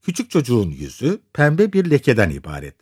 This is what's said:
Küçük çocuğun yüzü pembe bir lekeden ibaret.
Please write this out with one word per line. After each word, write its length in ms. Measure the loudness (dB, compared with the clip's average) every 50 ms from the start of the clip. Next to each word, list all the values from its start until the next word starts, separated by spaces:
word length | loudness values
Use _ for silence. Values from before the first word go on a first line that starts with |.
| _
Küçük 280 | -6 -6 -6 -8 -2
çocuğun 400 | -2 -2 0 2 0 0 0 -2
yüzü 500 | -6 -10 -12 -14 -12 -6 -4 -4 -4 -4 _ _ _
pembe 400 | 2 2 2 4 2 0 2 2
bir 180 | 0 2 2
lekeden 400 | 2 2 4 2 2 4 2 0
ibaret. 460 | 0 -6 -10 -12 -12 -12 -12 -14 -18 _